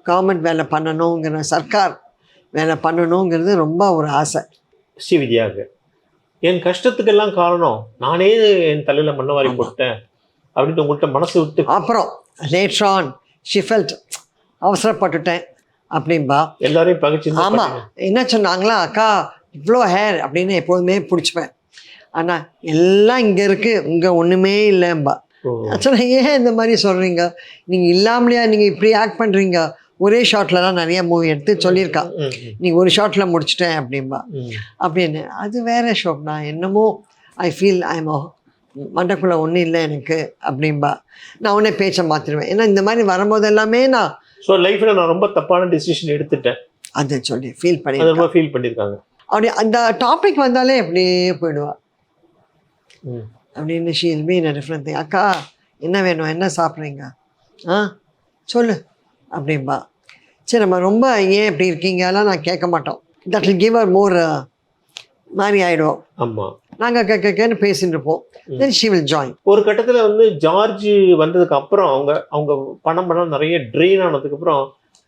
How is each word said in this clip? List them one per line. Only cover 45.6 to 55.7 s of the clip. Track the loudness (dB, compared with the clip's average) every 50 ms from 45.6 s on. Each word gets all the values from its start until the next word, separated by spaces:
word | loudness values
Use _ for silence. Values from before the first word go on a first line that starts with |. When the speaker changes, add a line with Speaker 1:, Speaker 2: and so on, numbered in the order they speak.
| 2
Speaker 2:
டிசிஷன் | 0 0 -2 -2 -2 -4 -4 -4
எடுத்துட்டேன். | -4 -4 -4 -2 -2 -4 -2 0 -2 -4 -4 -8 -18 _ _ -20 -10 -6
Speaker 1:
அதை | -4 -4 -2 -4 -6 -4
சொல்லி | -6 -6 -8 -8 -10 -12 -4 -2
ஃபீல் | 0 0 0
Speaker 2:
அதை | -2
Speaker 1:
பண்ணிருக்கா. | -4 -2 2 2 2 4
Speaker 2:
ரொம்ப | 2 0
ஃபீல் | 2 2 0 0 0 -2
பண்ணிருக்காங்க. | -4 -4 -4 -4 -4 -6 -6 -6 -10 -14 _ _
Speaker 1:
அப்படி | _ _ -4 -2 0 0 0
அந்த | 0 0 0 0 2 2 2 0 0 0
டாபிக் | 0 0 0 2 2 0 2
வந்தாலே | 2 2 2 2 2 2 2 2 0
அப்படியே | 0 0 0 0 0 2 2 2 0 0
போயிடுவா. | -2 -2 -4 -4 -4 -4 -6 -6 -10 -12 _ _ _ _ _ _ _ _ _ _ _ _ _ _ _ _ _ _ _ _ _ _ _ _ -16
Speaker 2:
ம். | -14 -12 -12 -14 -16 -20 _ _ _ _
Speaker 1:
அப்படின்னு | -12 -8 -6 -4 -4 -4 -4 -4 -2 -2
she |
will | -2 -2 -2 -2
be | -2 0
in | 0 0
a | 0 -2
different | -4 -6 -8 -10 -10 -8
thing. | -8 -8
"அக்கா | -8 -6 -4 -2 0 0 0 0 -2 -6 -12 _ _ _ _